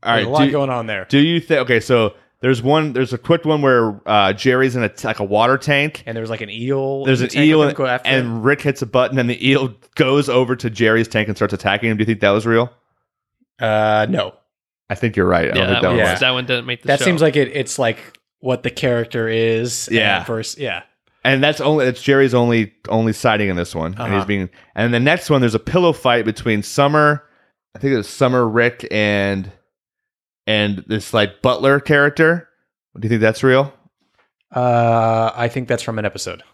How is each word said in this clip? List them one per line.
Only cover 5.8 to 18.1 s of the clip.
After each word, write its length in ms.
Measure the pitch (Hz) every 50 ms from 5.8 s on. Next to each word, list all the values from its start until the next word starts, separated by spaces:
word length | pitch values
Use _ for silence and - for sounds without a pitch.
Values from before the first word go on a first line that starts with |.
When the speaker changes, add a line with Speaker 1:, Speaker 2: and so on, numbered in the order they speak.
| 143 156 151 - -
Speaker 2:
And 100 | - 113
there's, 140 | 113 113 110
like, 140 | 113 107 110
an 80 | 101
eel 540 | 101 113 120 127 139 135 135 135 139 135 139
Speaker 1:
There's 140 | 131 131 120 127
Speaker 2:
in 20 |
Speaker 1:
an 40 | 123
Speaker 2:
the 40 | -
tank 100 | 131 147 151
Speaker 1:
eel 100 | 156 156
Speaker 2:
with 60 | 147
him, 20 | 143
Speaker 1:
and, 60 | 131 -
Speaker 2:
go 80 | 139
after 220 | 131 123 123 - 117
Speaker 1:
and 160 | 131 131 127
Speaker 2:
him. 160 | 120 117 117 107
Speaker 1:
Rick 180 | 131 143 143
hits 220 | - 147 135 - -
a 40 |
button, 320 | 110 - 127 127 - 131 131
and 120 | 123 120
the 180 | 123 - - 127
eel 260 | 135 135 135 127 110 _ _ _ _
goes 340 | - 139 131 135 143 143 139
over 260 | 123 127 131 120 127
to 120 | 123 - 117
Jerry's 400 | 110 95 117 110 110 113 113 107
tank 200 | - 113 107 104
and 80 | 104 -
starts 160 | 113 104 -
attacking 360 | 120 - 101 98 104 110 117
him. 60 | 110
Do 60 | 104 107
you 40 |
think 140 | 107 117 98
that 100 | 104 101
was 140 | 101 107 107
real? 240 | 117 113 113 120 120 _ _ _ _ _ _ _ _ _ _ _ _ _ _ _ _ _ _
Speaker 2:
Uh, 480 | 120 113 107 107 107 107 107 107 107 104
no. 240 | - 151 98 92 - _ _ _ _ _ _ _ _ _ _ _
Speaker 1:
I 40 | 104
think 220 | - - 117 104
you're 100 | - 92
right. 180 | 92 90 85 82
I 20 |
Speaker 3:
Yeah, 80 | - -
Speaker 1:
don't 120 | - - 120
think 0 | -
Speaker 3:
that 60 | - -
Speaker 1:
that 60 | -
Speaker 3:
one, 80 | 127
Speaker 1:
was. 100 | 120 107
Speaker 2:
Yeah. 80 | 95 92 -
Speaker 3:
that 120 | 131 127 127
one 120 | 127 127
didn't 200 | 123 127 120 120
make 160 | 123 123 117 _
the 60 | -
Speaker 2:
That 100 | 139 143
Speaker 3:
show. 80 | 131
Speaker 2:
seems 160 | 185 180 156 160
like 140 | 156 143
it, 120 | 147 139 120 -
it's, 240 | 147 131 - - -
like, 400 | 135 117 113 - - -